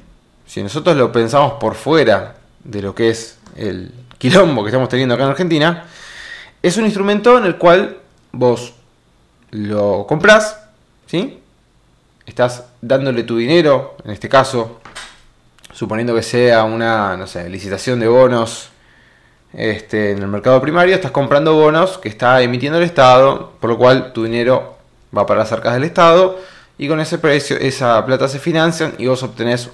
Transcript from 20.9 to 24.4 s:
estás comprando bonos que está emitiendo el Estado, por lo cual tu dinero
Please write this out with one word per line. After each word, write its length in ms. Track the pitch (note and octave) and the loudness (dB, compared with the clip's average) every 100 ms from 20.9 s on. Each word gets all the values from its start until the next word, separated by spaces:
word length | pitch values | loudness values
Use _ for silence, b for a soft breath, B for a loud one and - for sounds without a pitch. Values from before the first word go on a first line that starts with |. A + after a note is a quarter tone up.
estás 160 | F#3 - | 0 -2
comprando 440 | C#3+ C#3 C#3+ D#3 | -4 0 0 2
bonos 440 | D#3 D3+ D#3 F#3 - | 4 4 4 0 -4
que 100 | G#2+ | -12
está 320 | - B2 B2+ | -2 2 2
emitiendo 360 | A#2+ B2 C#3+ E3 | 2 -2 -2 -2
el 60 | |
Estado, 680 | E3+ D#3+ B2+ B2+ C3+ - - _ | 0 4 6 8 4 2 -8 _
por 100 | A2+ | -4
lo 80 | A2+ | 2
cual 340 | B2 C3 B2+ | 4 4 0
tu 120 | A#2 | -6
dinero 520 | A2+ A#2 | -4 -2